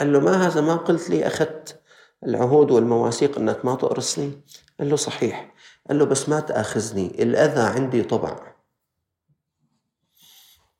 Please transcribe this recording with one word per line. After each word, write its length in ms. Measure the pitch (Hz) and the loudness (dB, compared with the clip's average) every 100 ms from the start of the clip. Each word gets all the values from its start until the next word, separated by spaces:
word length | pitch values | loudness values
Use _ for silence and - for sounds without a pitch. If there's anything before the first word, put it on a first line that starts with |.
قال 120 | 143 | 2
له: 80 | 139 | 4
"ما 260 | 160 190 180 | 4 4 2
هذا؟ 140 | 156 | 2
ما 160 | 151 165 | 0 0
قلت 340 | - 165 - | 0 0 0
لي 160 | 160 - | -2 0
أخذت 540 | - 156 - - - _ _ _ _ | -2 -4 -4 -16 -20 _ _ _ _
العهود 460 | - 117 123 147 139 | -4 -2 4 4 6
والمواثيق 680 | 120 117 117 117 117 143 131 | 4 4 2 0 0 -2 0
إنك 260 | 110 - | -2 -2
ما 100 | 127 | -2
تقرصني؟" 580 | 131 135 127 123 - 143 139 - - _ - | -2 -2 -2 -4 -4 -6 -8 -18 -20 _ -8
قال 120 | 143 | -2
له: 60 | 143 | -2
"صحيح." 580 | - - 117 - - _ - _ - | -2 -4 -4 -4 -12 _ -20 _ -4
قال 100 | 147 | 2
له: 60 | |
"بس 240 | 143 135 - | 2 2 0
ما 120 | 151 | -2
تآخذني، 800 | 151 - 107 117 107 104 87 - | -2 -4 -4 -4 -4 -4 -4 -2
الأذى 580 | 117 123 151 139 110 117 | 0 2 2 2 0 0
عندي 220 | 135 123 | 0 0
طبع." 520 | 98 - - - - - _ _ _ _ _ _ _ _ _ _ _ _ _ _ _ _ _ - - _ _ _ | 0 -2 -4 -8 -16 -20 _ _ _ _ _ _ _ _ _ _ _ _ _ _ _ _ _ -20 -20 _ _ _